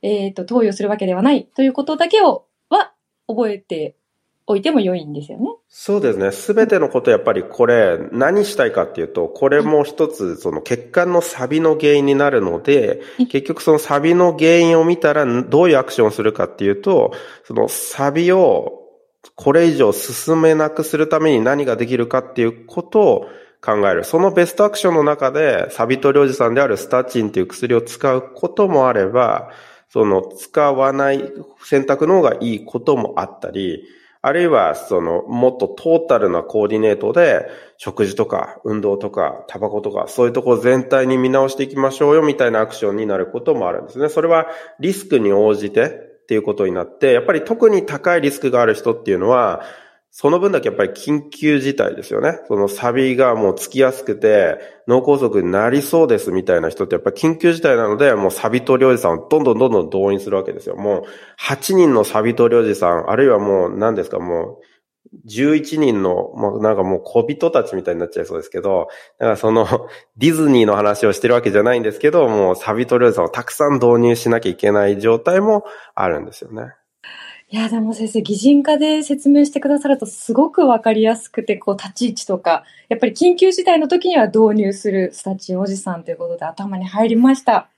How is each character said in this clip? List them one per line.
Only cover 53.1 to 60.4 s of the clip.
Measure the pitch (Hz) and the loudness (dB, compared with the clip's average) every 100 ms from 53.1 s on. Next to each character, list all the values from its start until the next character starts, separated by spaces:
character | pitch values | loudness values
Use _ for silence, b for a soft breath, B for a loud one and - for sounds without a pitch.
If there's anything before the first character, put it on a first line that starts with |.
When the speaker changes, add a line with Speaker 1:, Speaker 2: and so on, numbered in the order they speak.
| 127 | 2
Speaker 2:
が | 131 113 | 2 2
も | 104 | 0
う | 92 | -2
つ | - | -6
き | 127 | 2
や | 131 | 2
す | - | 0
く | - 104 | -8 -2
て、 | 110 107 87 - B B - | 2 4 2 -2 B B 0
脳 | 127 | 0
梗 | 127 139 | 2 2
塞 | 123 101 | 2 0
に | 87 | 0
な | 95 113 | 0 2
り | 139 | 0
そ | 143 165 156 | 0 2 2
う | |
で | 107 | 2
す | - | 0
み | 92 | -4
た | 90 87 | 0 0
い | |
な | 80 | 0
人 | - 95 | -4 -4
っ | |
て | 87 | -2
や | |
っ | |
ぱ | - | -2
緊 | - 160 160 | -2 -2 0
急 | 175 | 0
事 | 165 | 2
態 | 165 120 | 2 2
な | 110 | 0
の | 107 | 2
で、 | 143 110 | 2 2
も | 95 | 0
う | |
サ | - 110 | -2 -2
ビ | 123 | -2
取 | 120 127 | 0 4
り | 131 | 4
お | 123 | 4
じ | |
さ | - | 0
ん | 85 | -2
を | - | 0
ど | 151 | 0
ん | |
ど | 135 | 2
ん | 110 | 2
ど | 127 | 2
ん | |
ど | 107 | 2
ん | 82 | -2
動 | 98 98 | -2 -2
員 | 98 | -2
す | 101 | -2
る | |
わ | 98 | -4